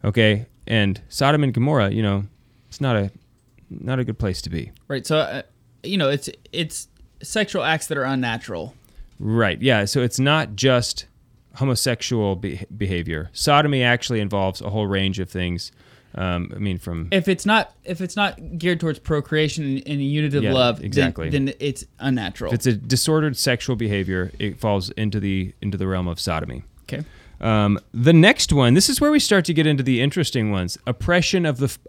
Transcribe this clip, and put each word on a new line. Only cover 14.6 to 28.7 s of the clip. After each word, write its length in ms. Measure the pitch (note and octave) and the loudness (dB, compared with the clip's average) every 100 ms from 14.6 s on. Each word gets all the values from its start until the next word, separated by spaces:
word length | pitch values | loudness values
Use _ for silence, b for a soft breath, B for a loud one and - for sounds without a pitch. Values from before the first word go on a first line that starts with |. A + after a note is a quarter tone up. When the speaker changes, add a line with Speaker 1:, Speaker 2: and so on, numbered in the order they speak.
Speaker 1:
a 100 | - | -6
whole 160 | G#2+ G#2 | -4 -2
range 320 | G2 F#2+ F#2+ | 0 0 -2
of 100 | F2+ | -6
things. 420 | F#2 F2+ F2 - b b b b - | -4 -4 -4 -8 b b b b -6
Um, 360 | F2+ F2 F2 G2+ | -4 -2 -6 -6
I 20 | |
mean, 200 | G2+ F2+ | -4 -4
from 300 | - E2+ D#2+ | -6 -8 -2
Speaker 2:
If 160 | G3 F3 | 0 0
it's 180 | F#3 G3+ | -2 0
not, 280 | A3 - _ | 0 0 _
if 180 | - E3+ | -12 -10
it's 140 | F#3 G#3 | -6 -2
not 420 | G3+ - D#3+ E3 | -4 -4 -12 -4
geared 220 | E3+ F3 | -2 0
towards 180 | E3 C#3 | -2 -4
procreation 640 | - D3+ - D#3 D#3 D#3+ C#3+ | -2 -2 0 0 0 0 -4
and, 120 | C3+ C#3+ | -4 -4
and 120 | C#3+ | -4
a 40 | |
unit 300 | C#3 D3 D3+ | -2 0 0
of 100 | C#3+ | 0
Speaker 1:
Yeah, 100 | A#2 | 2
Speaker 2:
love, 240 | C3 B2 A2+ | 4 2 2
then, 80 | G2+ | 0
Speaker 1:
exactly. 420 | C3 E2+ - D#2+ | 2 2 0 -2
Speaker 2:
then 240 | C#3+ C3+ - | 0 -2 -2
it's 260 | C#3+ C3 - _ | -6 -6 -14 _
unnatural. 520 | C#3 B2+ F#2+ - F#2+ | -2 -2 -4 -6 -4
Speaker 1:
If 40 | A#2 | 0
it's 100 | C3 | 0
a 60 | |
disordered 640 | G#2 A2 B2 - D#3 D3+ A#2+ | 0 0 0 2 2 0 0
sexual 380 | C#3+ B2 - A#2 | 0 0 -2 -2
behavior, 560 | A2 G2+ F#2+ F#2 F2+ - | 0 0 0 -2 -4 -4
it 200 | G#2 - | -6 -2
falls 300 | G#2+ G2+ F2+ | 0 0 -2
into 280 | - G#2+ G#2 | -4 -4 -2
the, 340 | G2 F#2+ F#2 - | -2 -2 -4 -6
into 160 | G#2 F#2+ | -6 -4
the 100 | F#2+ | -2
realm 200 | F#2 F2+ | -2 -2
of 120 | E2 | -4
sodomy. 440 | - D#2+ D2+ B1 - - | -4 -4 -4 -10 -14 -20
Speaker 2:
Okay. 200 | - - D3+ b b b | -12 -10 -10 b b b
Speaker 1:
Um, 380 | A2+ G#2+ G#2 G#2 _ | 0 2 4 0 _
the 200 | A2+ C3 | 2 6
next 400 | E3 F#3+ C#4+ - | 8 8 6 2
one, 220 | C#3+ A#2+ | 4 6